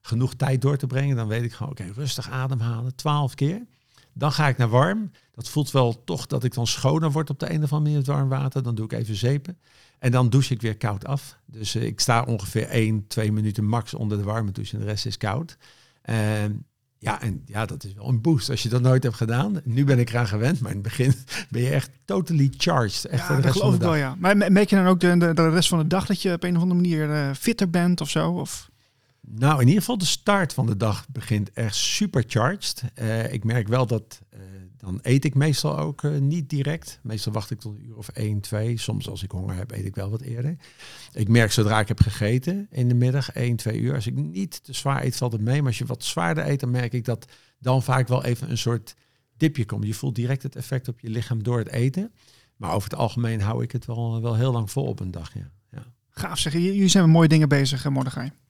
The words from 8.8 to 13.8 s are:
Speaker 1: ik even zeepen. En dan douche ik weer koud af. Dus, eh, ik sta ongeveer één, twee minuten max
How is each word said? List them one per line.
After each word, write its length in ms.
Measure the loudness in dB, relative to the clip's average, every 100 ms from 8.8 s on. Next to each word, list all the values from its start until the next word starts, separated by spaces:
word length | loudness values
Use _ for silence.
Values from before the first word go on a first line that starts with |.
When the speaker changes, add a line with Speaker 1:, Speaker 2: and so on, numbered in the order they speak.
Speaker 1:
ik 80 | -4
even 220 | -4 -4 -2
zeepen. 420 | 0 0 -4 -14 _ _ _ _
En 120 | 0
dan 200 | 4 4
douche 240 | 4 2
ik 60 | 0
weer 140 | -2 -2
koud 280 | -4 -4 -4
af. 320 | -6 -6 -20 _
Dus, 280 | -10 -6
eh, 80 | -2
ik 180 | -4 -2
sta 220 | 2 2
ongeveer 440 | 2 -2 -2 -4 0
één, 380 | 2 2 0 -2
twee 260 | -2 0
minuten 320 | 2 0 0
max 300 | 0 0